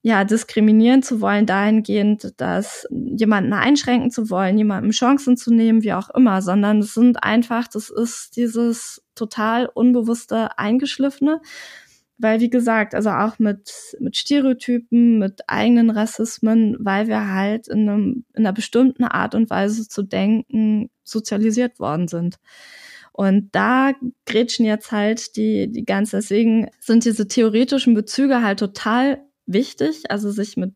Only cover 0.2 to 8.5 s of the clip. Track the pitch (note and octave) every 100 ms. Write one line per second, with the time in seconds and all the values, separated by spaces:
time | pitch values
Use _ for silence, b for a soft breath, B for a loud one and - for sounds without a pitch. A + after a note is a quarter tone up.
0.2 | G3 A3+ - - G#3+ A3 A#3 C4 C4 A3
1.2 | G3+ G#3 G#3+ F#3+ G#3 A3 G#3+ G#3 G#3 G#3+
2.2 | - _ - F3 G#3+ - - - - G#3+
3.2 | A3 G#3 F#3 G3+ - C#4+ - B3 B3 B3
4.2 | A3 F3+ F#3 G#3+ G#3+ G3 G#3+ A3 B3 C#4
5.2 | B3+ B3 - A#3 A3+ A3 G#3+ F3+ - -
6.2 | B3 F#3+ F#3+ G3 G3+ G#3+ G#3 A3 B3 A#3+
7.2 | - A3 A#3 A#3 A#3+ G#3+ - - A#3 -
8.2 | - - A#3+